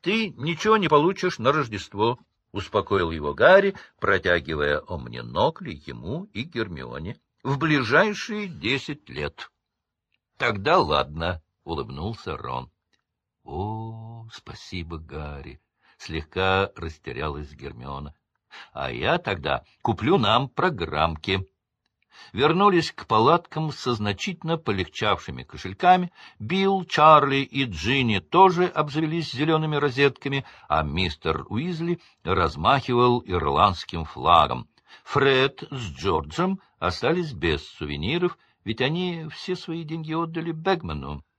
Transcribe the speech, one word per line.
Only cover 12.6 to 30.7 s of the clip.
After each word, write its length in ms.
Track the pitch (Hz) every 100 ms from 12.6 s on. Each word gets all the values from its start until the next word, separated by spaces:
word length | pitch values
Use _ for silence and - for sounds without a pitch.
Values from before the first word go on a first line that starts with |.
| 65 _ _ _ _ _ _ _ -
"О, 760 | 73 104 110 113 113 113 117 113
спасибо, 680 | - - - - 98 80 82
Гарри", — 600 | 78 73 73 71 69 - _ _ _ _
слегка 720 | - 80 76 - 95 95 98 -
растерялась 720 | 82 78 - 62 78 71 76
Гермиона. 640 | - 71 57 64 69 71 - _ _ _ - -
"А 200 | - 67
я 240 | 60 87 170
тогда 460 | 175 95 76 65 - _
куплю 380 | - 110 113 190
нам 320 | 107 113 135
программки". 960 | - 180 127 80 76 82 80 - 95 92 _ _ _ _ _ _ - -
Вернулись 580 | - 143 175 202 175 151
к 140 | - -
палаткам 680 | 110 117 170 - - 156
со 220 | 135 127
значительно 640 | 117 104 101 - 165 160 165
полегчавшими 840 | - 98 92 - 107 98 - 65
кошельками. 680 | 65 73 92 98 180 185 175 _ - _
Билл, 460 | 110 190 190 196
Чарли 520 | 175 - 151 156 139 135
и 280 | 139 139
Джинни 540 | 135 85 90 135 123 101
тоже 480 | - 170 190 175 180
обзавелись 680 | 170 151 143 160 165 156
зелеными 440 | 120 151 160 156 151
розетками, 680 | 143 123 143 - 139 139 - -
а 140 | -